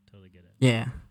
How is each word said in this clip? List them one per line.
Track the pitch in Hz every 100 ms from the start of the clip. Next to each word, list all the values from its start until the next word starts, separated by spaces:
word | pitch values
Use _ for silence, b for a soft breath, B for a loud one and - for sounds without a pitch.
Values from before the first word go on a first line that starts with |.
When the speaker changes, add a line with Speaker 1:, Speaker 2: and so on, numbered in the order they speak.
| _
Speaker 1:
Totally | 101 95
get | -
it. | _ _
Speaker 2:
Yeah. | 131 113 120 - -